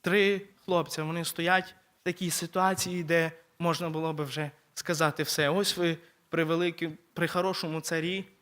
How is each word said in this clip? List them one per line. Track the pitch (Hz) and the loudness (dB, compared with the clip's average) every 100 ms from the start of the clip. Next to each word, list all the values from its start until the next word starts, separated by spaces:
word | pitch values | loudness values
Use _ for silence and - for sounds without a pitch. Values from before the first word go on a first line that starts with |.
Три | - 196 196 196 196 _ | 2 4 4 2 -4 _
хлопця, | - 175 160 - | 0 0 0 -4
вони | 156 170 | -4 -4
стоять | 165 - 170 185 180 - _ _ | -4 -2 2 2 2 -14 _ _
в | |
такій | - 170 180 | -6 -2 -2
ситуації, | - 170 185 185 185 - 180 | -2 -2 2 2 2 -2 -2
де | 160 170 160 160 _ _ | 2 2 2 -4 _ _
можна | 170 160 170 | -2 0 -2
було | 156 160 | -2 -2
би | 156 | -2
вже | 143 131 147 - _ | -4 -4 -6 -8 _
сказати: | - - 160 160 - | -12 -4 2 2 2
"Все, | 147 - 143 | -2 2 2
ось | 180 196 - | 2 0 0
ви | 175 160 - _ _ | 0 0 -8 _ _
при | 160 | -2
великім, | 160 165 175 170 165 156 _ | 0 2 0 -2 -8 -8 _
при | - 170 | -2 0
хорошому | 180 185 180 170 156 | 2 0 0 -4 -4
царі | - 165 165 190 190 _ | -4 -4 -2 -4 -8 _